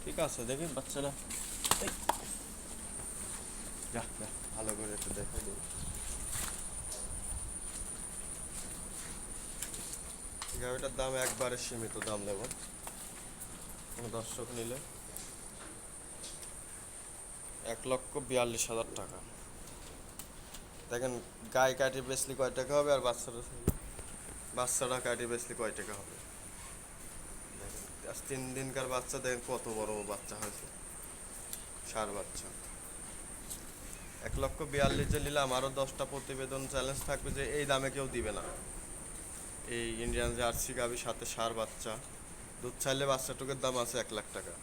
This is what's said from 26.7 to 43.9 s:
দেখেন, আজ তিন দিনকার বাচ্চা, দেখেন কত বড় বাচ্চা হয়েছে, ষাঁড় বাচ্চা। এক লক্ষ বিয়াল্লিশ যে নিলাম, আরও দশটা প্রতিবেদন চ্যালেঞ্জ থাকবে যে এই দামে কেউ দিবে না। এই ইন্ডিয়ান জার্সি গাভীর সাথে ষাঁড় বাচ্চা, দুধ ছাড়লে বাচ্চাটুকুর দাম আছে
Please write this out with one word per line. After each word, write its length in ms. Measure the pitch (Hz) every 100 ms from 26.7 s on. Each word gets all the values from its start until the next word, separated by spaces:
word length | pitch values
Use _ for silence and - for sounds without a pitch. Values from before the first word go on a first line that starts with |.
| - - - - - - - - -
দেখেন, 500 | - - - - -
আজ 80 | - -
তিন 260 | 135 127
দিনকার 320 | 127 135 131 127
বাচ্চা, 300 | 127 - 135
দেখেন 220 | 127 123 120
কত 160 | 120 120
বড় 240 | 110 107 107 101
বাচ্চা 280 | 101 - -
হয়েছে, 300 | 104 - - - - - - - - - - - - - -
ষাঁড় 200 | 113 104
বাচ্চা। 340 | 101 90 - 90 - - - - - - - - - - - - - - - - - 113
এক 80 | 139
লক্ষ 240 | 135 -
বিয়াল্লিশ 460 | 151 139 139 139 139
যে 120 | 147
নিলাম, 320 | 143 147 135
আরও 180 | 127 135
দশটা 300 | 135 135 -
প্রতিবেদন 600 | 135 139 127 135 131 135 135
চ্যালেঞ্জ 340 | 135 131 135 -
থাকবে 240 | 139 143
যে 140 | 131 131 147
এই 60 | 143
দামে 240 | 135 135
কেউ 180 | 131 131
দিবে 240 | 127 110
না। 100 | 98 - - - - - - - - - - - - -
এই 340 | 120 117 113
ইন্ডিয়ান 280 | 120 117 120 117
জার্সি 360 | 120 113 -
গাভীর 300 | 127 120 120 120
সাথে 180 | 113 117
ষাঁড় 280 | - 113
বাচ্চা, 380 | 113 110 - 117 110 - - - - - -
দুধ 100 | 123 -
ছাড়লে 240 | 139 135 139
বাচ্চাটুকুর 540 | 131 - 123 135 135
দাম 180 | 131 123
আছে 200 | 120